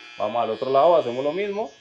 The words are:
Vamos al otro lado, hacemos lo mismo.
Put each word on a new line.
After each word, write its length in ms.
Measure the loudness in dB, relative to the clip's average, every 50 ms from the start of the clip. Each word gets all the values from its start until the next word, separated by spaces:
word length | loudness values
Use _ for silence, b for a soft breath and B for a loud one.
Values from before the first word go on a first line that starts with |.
| -20 -18 -10 -8
Vamos 240 | -6 -4 -2 -2
al 80 | -2 -2
otro 200 | -4 -4 -2 2
lado, 260 | 4 4 6 6 4
hacemos 280 | 4 2 0 -4 -4 -4
lo 80 | -4
mismo. 380 | -4 -4 -4 -6 -6 -6 -8 -10 -12 _